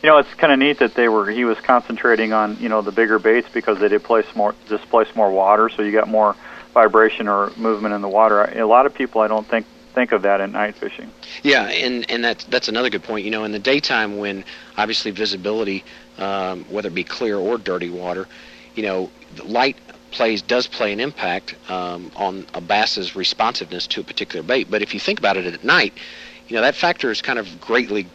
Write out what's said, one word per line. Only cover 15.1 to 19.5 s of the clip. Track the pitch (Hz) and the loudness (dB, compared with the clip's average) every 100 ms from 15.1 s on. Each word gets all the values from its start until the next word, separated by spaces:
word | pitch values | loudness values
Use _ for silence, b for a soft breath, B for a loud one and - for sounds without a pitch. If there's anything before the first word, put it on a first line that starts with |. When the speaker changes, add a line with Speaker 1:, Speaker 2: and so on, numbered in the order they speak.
Speaker 2:
visibility, | 95 107 95 92 110 104 95 - B B - | -4 -4 -4 -4 -2 -4 -6 -10 B B -8
um, | 95 98 92 92 - | -6 -4 -4 -8 -8
whether | 98 101 | -8 -6
it | 87 | -8
be | |
clear | 87 - 120 101 | -8 -6 -4 -2
or | 95 117 | -2 -2
dirty | 101 90 87 | -4 -4 -6
water, | 90 90 90 95 B B B B - | -8 -6 -6 -8 B B B B -8
you | |
know, | 104 95 92 - - - | -4 -4 -6 -12 -20 -18
the | |
light | - | -4